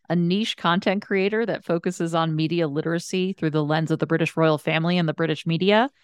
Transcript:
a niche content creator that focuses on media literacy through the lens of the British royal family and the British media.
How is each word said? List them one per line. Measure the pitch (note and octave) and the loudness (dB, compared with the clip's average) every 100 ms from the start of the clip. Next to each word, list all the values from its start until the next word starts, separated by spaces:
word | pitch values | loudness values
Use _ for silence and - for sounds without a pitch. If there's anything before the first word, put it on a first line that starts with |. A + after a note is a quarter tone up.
| - | -4
a | F3 | 0
niche | E3+ F#3+ A3 - | 2 0 -2 -2
content | F3 F3 A3 F#3+ | 0 0 0 -2
creator | - G3 F#3+ G#3+ A3+ | 0 0 0 0 -2
that | D#3+ | -4
focuses | - E3+ F#3 F3 E3+ | -2 -2 -2 -4 -2
on | E3 E3 D#3 | 0 0 0
media | D#3 E3+ D#3+ | 0 0 -2
literacy | C#3+ D#3+ E3+ - F#3 F#3 | -2 -2 -4 -2 -2 -2
through | G3 D#3+ | -2 -2
the | D3+ | 0
lens | D3 D#3 D#3 | 0 0 0
of | D#3 | -2
the | D3+ | 0
British | D#3+ E3 - | 0 0 2
royal | D#3+ D#3 | 2 2
family | - D#3+ E3 F3+ | 0 0 2 2
and | D#3+ | 0
the | |
British | D3+ D#3+ D#3 - | 0 -2 -2 -2
media. | E3 F#3 G#3+ C4 _ | 0 4 4 2 _